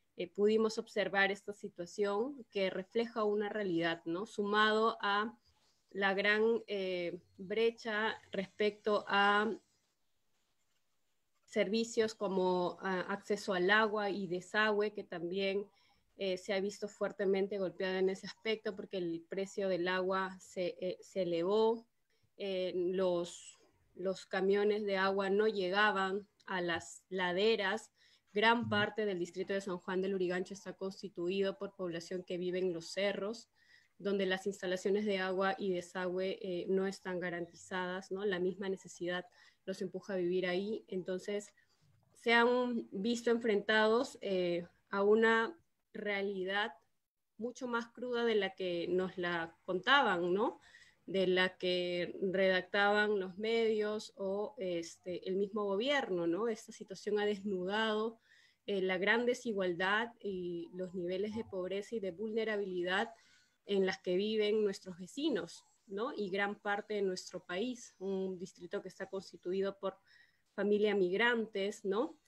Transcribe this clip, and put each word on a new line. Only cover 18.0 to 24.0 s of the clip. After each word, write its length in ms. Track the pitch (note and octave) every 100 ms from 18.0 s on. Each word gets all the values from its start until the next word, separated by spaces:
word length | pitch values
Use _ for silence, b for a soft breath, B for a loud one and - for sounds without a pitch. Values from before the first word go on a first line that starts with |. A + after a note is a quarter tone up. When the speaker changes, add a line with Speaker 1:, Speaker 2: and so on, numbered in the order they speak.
| F#3+
Speaker 1:
ese 180 | F#3+ F#3+
aspecto 480 | - A3+ G#3+ G#3+ G3
porque 220 | G3+ F#3+
el 280 | E3+ E3 -
precio 400 | F#3+ G3 - G3
del 180 | F3 F3+
agua 500 | F#3 F#3 F#3+ F#3+ F#3
se, 340 | - - F3 -
eh, 160 | F#3 -
se 220 | - G3
elevó, 680 | F3 E3+ F3 G#3+ A3 A#3 - _ _ _ _ -
eh, 380 | G3+ F#3 F#3 F3+
los, 840 | F3 F#3 F#3 F3 F3 - - - _ _ _
los 300 | -